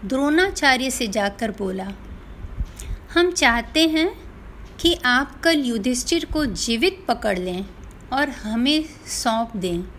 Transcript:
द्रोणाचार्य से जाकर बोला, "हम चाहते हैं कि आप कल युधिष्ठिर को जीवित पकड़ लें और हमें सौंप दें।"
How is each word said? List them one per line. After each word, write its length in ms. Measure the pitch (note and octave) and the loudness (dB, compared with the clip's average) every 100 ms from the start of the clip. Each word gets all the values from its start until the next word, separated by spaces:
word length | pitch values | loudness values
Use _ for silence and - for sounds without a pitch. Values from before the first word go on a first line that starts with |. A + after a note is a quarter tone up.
| G3 | -2
द्रोणाचार्य 840 | C4 C#4+ D#4 F#4+ F#4+ D4 B3+ C4 | 0 4 4 4 4 4 4 2
से 160 | B3+ A3+ | -2 -2
जाकर 440 | G#3+ G3+ G3+ A3+ | 0 0 0 -4
बोला, 400 | G3 G3 F#3+ F#3+ G3 - - - - - - - - - - - | -2 -4 -4 -6 -10 -12 -14 -16 -14 -12 -6 -6 -6 -8 -10 0
"हम 180 | E4 F4 | 4 4
चाहते 560 | F4+ C4+ A#3 A3+ D#4 D#4+ | 4 4 4 0 2 4
हैं 340 | D#4 E4+ - - - - - - - | 4 0 -2 -14 -16 -16 -16 -16 0
कि 180 | E4+ E4+ B3+ | 0 2 2
आप 360 | B3 C4+ - | 2 2 0
कल 180 | E4 D#4+ | 4 4
युधिष्ठिर 680 | B3+ A3+ A3 B3 - E4+ - | 2 0 0 0 0 0 0
को 200 | D#4 C#4+ | -2 -2
जीवित 600 | F3+ - A3+ F4 F#4+ - | -2 -2 2 2 0 -2
पकड़ 320 | A#3 G#3+ F#3 | 0 0 0
लें 260 | F3+ F3+ G3 - - - - | -2 -4 -6 -12 -18 -16 -4
और 160 | C4 C#4+ | 0 0
हमें 560 | B3+ G#3+ A3+ B3+ D#4 D#4 - - | -2 -4 2 4 4 0 -10 -8
सौंप 440 | - A#3+ A3+ A#3 G#3+ | -2 0 0 0 -2
दें।" 260 | F3+ E3+ F3+ | -2 -2 -4